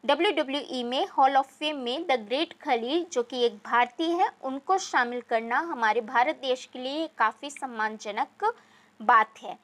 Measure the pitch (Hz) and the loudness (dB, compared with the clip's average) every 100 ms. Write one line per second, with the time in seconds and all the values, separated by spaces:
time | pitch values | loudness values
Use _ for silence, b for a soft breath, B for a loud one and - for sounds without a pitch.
0 | 240 277 339 311 269 285 - 254 240 262 | 2 2 2 0 -2 -4 -6 -6 -4 -2
1 | 381 - 269 277 269 - 302 294 240 269 | -2 4 4 4 0 -6 -6 -4 -4 -4
2 | 349 262 208 262 330 - 294 240 233 330 | 0 -2 0 -2 -2 -6 -2 0 0 -2
3 | 349 247 233 254 233 208 - 233 247 - | -2 -4 -4 0 0 0 0 2 2 0
4 | 330 349 415 - 262 269 - 381 - 285 | -2 2 0 -2 -8 -8 0 0 2 0
5 | 240 247 - 233 226 254 330 277 226 220 | 0 -4 -2 -2 0 -2 -2 0 0 0
6 | 220 254 269 277 262 254 - 247 254 294 | 0 2 2 0 -2 -4 -4 -10 -6 -4
7 | 320 - 220 226 285 - 262 233 214 220 | -6 0 0 0 -14 -12 -10 -4 -4 -4
8 | 220 208 277 _ 415 466 b b b _ | -8 -4 -6 _ -2 -2 b b b _
9 | 214 220 214 - 226 - | 4 6 4 -4 -14 -14